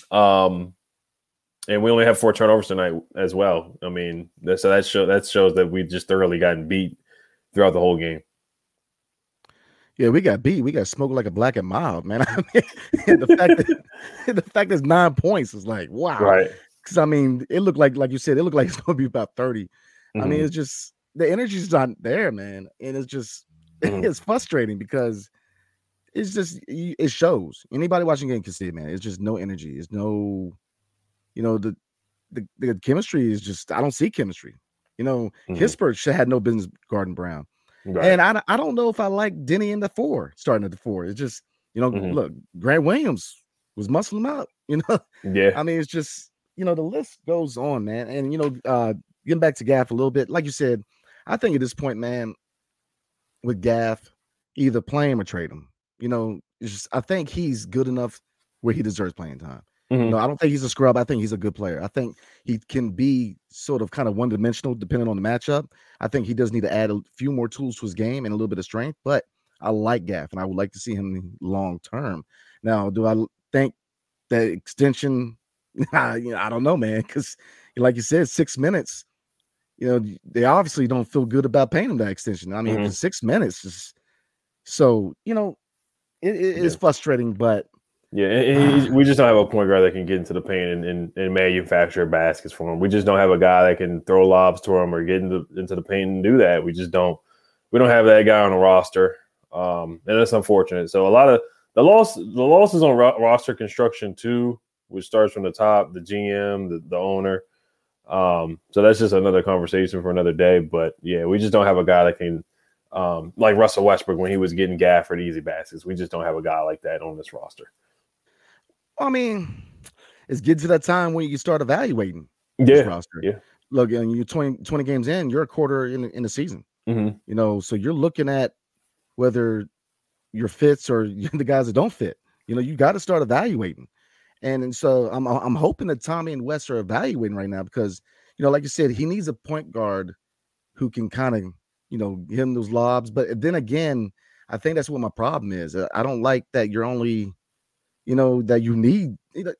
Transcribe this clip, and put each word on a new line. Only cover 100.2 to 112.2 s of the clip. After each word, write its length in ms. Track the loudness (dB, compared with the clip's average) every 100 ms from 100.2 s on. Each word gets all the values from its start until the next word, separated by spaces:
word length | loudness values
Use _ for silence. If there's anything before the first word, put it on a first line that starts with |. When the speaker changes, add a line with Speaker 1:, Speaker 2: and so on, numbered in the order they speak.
| 4
Speaker 1:
unfortunate. 580 | 2 4 4 4 -2 -2
So 160 | 2 6
a 20 |
lot 200 | 8 8
of 120 | 6 2 _ _
the 80 | 4
loss, 320 | 8 8 6
the 80 | -2
losses 640 | -8 0 6 6 6 6
on 120 | 4 6
ro-, 220 | 6 4
roster 360 | 4 4 2 -6
construction 580 | -6 0 0 -2 -8
too, 460 | -8 -4 -2 -2 -4 _ _ _
which 180 | -14 -2
starts 260 | 2 2
from 80 | 2
the 100 | -6
top, 400 | 0 4 4 2
the 100 | -6
G 260 | -8 -6 -2
M, 400 | -2 -2 -4 -6
the, 140 | -8 -6
the 80 | -4
owner. 440 | -2 -2 -2 -4 -6 _ _ _ _ _ -6
Um, 520 | 0 2 2 -2 -8 _
so 140 | 6
that's 160 | 6 8
just 140 | 4
another 280 | 4 4 2
conversation 640 | 2 0 0 0 -2 -2
for 80 | -2
another 220 | 0 0
day. 260 | 4 6 6
But 340 | 4 -2 -2 -4
yeah, 240 | -6 -2 0
we 140 | 0
just 120 | 2
don't 140 | 4 4
have 140 | 4
a 40 |
guy 200 | 4 6
that 160 | 4
can, 240 | 2